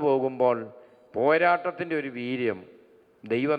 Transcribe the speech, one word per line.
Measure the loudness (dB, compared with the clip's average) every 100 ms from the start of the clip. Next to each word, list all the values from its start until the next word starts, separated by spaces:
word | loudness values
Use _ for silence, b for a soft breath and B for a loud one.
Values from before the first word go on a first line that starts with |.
| 2
പോകുമ്പോൾ | 2 0 2 2 2 -4 -14 B B B -2
പോരാട്ടത്തിൻ്റെ | 2 4 4 2 -2 -6 -4 -4
ഒരു | -6 -8
വീര്യം | -6 -2 -2 -4 -8 -20 -20 _ _ _ -4
ദൈവം | 0 0